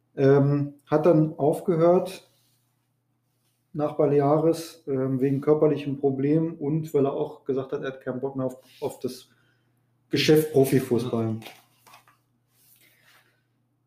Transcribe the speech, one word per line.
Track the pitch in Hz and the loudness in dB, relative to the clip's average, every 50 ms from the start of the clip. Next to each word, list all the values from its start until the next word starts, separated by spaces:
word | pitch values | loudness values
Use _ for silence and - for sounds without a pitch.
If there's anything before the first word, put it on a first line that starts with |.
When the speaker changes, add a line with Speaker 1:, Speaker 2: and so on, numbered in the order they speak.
| _ _ _ | _ _ _
Speaker 1:
Ähm, | 143 139 135 139 143 139 139 143 143 143 - - - _ _ | 0 4 4 4 4 4 2 2 0 -2 -4 -8 -14 _ _
hat | 151 151 - | 0 2 4
dann | 180 160 156 156 156 - - | 4 4 4 4 0 0 -2
aufgehört | 135 151 170 - - - 170 160 165 170 180 185 180 - - - - _ _ _ _ _ _ _ _ _ _ _ _ _ _ _ _ _ _ _ _ _ _ _ _ _ _ _ _ _ - | 0 0 0 0 -2 -2 0 2 4 4 4 4 2 -2 -8 -14 -18 _ _ _ _ _ _ _ _ _ _ _ _ _ _ _ _ _ _ _ _ _ _ _ _ _ _ _ _ _ -8
nach | 156 147 151 151 | -6 -6 -4 0
Baleares, | - 151 139 143 143 143 143 151 156 156 165 160 - - - - - _ 147 | 0 0 2 4 2 4 4 2 2 2 2 0 -2 -4 -12 -18 -16 _ -6
ähm, | 135 131 131 131 135 127 | -4 -4 -2 -2 -2 -2
wegen | 131 139 139 135 | 0 0 0 0
körperlichen | - 147 151 151 160 147 143 139 143 143 135 139 | 2 2 2 4 4 2 0 0 -4 -6 -6 -2
Problemen | - 139 131 131 135 143 156 165 160 165 165 | -2 -2 0 0 0 0 0 0 0 -2 -6
und | - 147 143 156 160 - - - | -8 -6 -4 -4 -4 -4 -2 0
weil | 143 135 | 0 0
er | 135 135 | 0 -2
auch | 156 151 156 - - _ | -4 -6 -8 -10 -10 _
gesagt | - 131 135 131 - | -6 -6 -6 -6 -6
hat, | 147 139 | -8 -8
er | - 135 | -8 -10
hat | 131 - | -12 -10
keinen | - 131 123 127 | -10 -10 -8 -8
Bock | 135 135 135 | -8 -8 -6
mehr | 135 131 131 | -6 -6 -6
auf, | 127 - - _ _ - | -8 -10 -16 _ _ -12
auf | 147 135 - - | -10 -10 -10 -8
das | - 123 - - - _ _ _ _ _ _ _ _ _ _ _ _ _ _ _ _ _ | -10 -10 -10 -12 -16 _ _ _ _ _ _ _ _ _ _ _ _ _ _ _ _ _
Geschäft | - 139 135 147 156 156 156 - - | -4 0 2 4 4 4 2 2 2
Profifußball. | 135 135 135 139 131 - - 123 110 - 123 120 113 113 | 2 2 4 2 0 0 0 -2 -2 -2 -2 -4 -4 -4
Speaker 2:
Ja. | 113 110 110 - - - - _ _ _ _ _ _ - - _ _ _ _ _ _ _ _ _ _ _ _ _ _ _ _ _ _ _ _ _ _ _ _ _ _ _ _ _ _ _ _ _ _ _ _ _ | -4 -6 -8 -10 -14 -20 -20 _ _ _ _ _ _ -20 -20 _ _ _ _ _ _ _ _ _ _ _ _ _ _ _ _ _ _ _ _ _ _ _ _ _ _ _ _ _ _ _ _ _ _ _ _ _